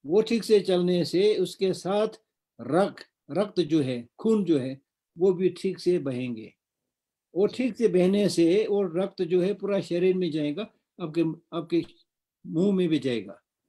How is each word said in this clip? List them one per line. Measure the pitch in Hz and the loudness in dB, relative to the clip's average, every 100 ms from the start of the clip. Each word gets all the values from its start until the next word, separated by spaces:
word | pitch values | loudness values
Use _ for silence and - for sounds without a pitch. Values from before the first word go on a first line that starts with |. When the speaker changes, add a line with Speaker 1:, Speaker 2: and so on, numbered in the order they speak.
| 135 | 2
Speaker 1:
वो | 190 | 0
ठीक | 220 233 | 2 -2
से | 190 208 | 4 2
चलने | 185 180 180 180 170 | 4 2 2 0 0
से | 170 208 208 | 2 2 2
उसके | 180 - 190 | -2 -2 -4
साथ | 180 175 202 220 - _ _ _ - | -2 -2 -2 -2 -6 _ _ _ -16
रक्त, | 120 156 196 - - _ - | -2 0 0 -4 -20 _ -6
रक्त | 151 208 - | -4 -2 -2
जो | 151 160 | 0 0
है, | 131 120 117 - | 0 -4 -10 -4
खून | 226 220 170 | 0 2 2
जो | 147 | 0
है, | 127 135 _ _ _ - | 0 -10 _ _ _ 0
वो | 190 | 0
भी | 175 185 | 2 0
ठीक | 175 196 180 | 0 -6 -2
से | 175 180 | 0 0
बहेंगे। | 139 123 127 110 107 _ _ _ _ _ _ _ _ 165 | -2 -4 -6 -8 -12 _ _ _ _ _ _ _ _ -2
वो | 202 | -2
Speaker 2:
जी। | - | 0
Speaker 1:
ठीक | 254 196 | -4 0
से | 220 | 2
बहने | 180 180 202 196 | 4 4 2 2
से | 175 165 196 214 | 2 4 4 2
वो | 202 | 0
रक्त | 190 165 196 - | 0 -2 -6 -6
जो | 170 180 | 0 0
है | 180 | 0
पूरा | 202 196 196 | -2 -4 -4
शरीर | - 175 185 185 | -2 0 2 2
में | 180 | -2
जाएगा, | 151 147 143 120 _ _ - | -2 -4 -4 -10 _ _ -12
आपके, | 165 160 165 156 _ 165 | -6 -2 -2 -4 _ -10
आपके | 165 170 165 _ _ _ _ _ - | -2 -2 -2 _ _ _ _ _ -6
मुंह | 165 202 185 | 0 2 2
में | 180 | 2
भी | 156 | 0
जाएगा। | 131 117 101 - _ _ | 0 -4 -6 -18 _ _